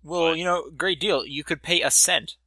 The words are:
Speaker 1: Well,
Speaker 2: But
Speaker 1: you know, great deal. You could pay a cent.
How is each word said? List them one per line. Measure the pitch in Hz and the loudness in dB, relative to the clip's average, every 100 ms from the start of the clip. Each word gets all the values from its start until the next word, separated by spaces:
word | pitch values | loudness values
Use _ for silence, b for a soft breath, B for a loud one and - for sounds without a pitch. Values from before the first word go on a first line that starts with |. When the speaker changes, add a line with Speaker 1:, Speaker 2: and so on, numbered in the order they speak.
Speaker 1:
Well, | 151 175 165 | -6 0 2
Speaker 2:
But | 160 | 2
Speaker 1:
you | |
know, | 180 175 - 151 | 0 -2 -4 -4
great | 185 165 | -2 -2
deal. | 190 147 - | 0 -2 -2
You | 143 | -10
could | - 156 | -6 -8
pay | - 175 | 0 0
a | 139 | 4
cent. | - - 175 160 - | 2 4 2 -2 -20